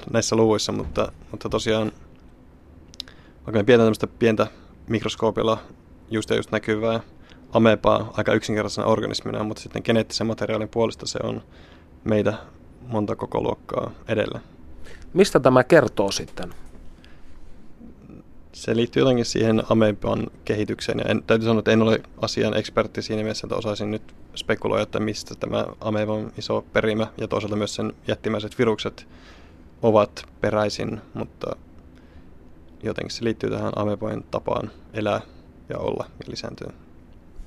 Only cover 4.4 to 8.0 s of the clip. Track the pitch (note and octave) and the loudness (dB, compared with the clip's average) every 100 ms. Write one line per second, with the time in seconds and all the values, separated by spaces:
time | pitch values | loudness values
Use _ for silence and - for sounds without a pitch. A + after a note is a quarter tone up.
4.4 | A2 - - - - A2+ - - A2+ A2+ | 0 -4 -20 -16 -4 -2 -2 -2 -2 0
5.4 | A2+ A2+ - - - - - A2 - A2 | 0 -2 -4 -20 -20 -20 -6 -4 0 -2
6.4 | - A2 - G#2+ A2+ A2+ - - - - | 0 -2 -2 0 0 -2 -4 -18 -20 -20
7.4 | - A2+ A2+ G#2+ G#2+ G#2 | -2 4 6 6 4 2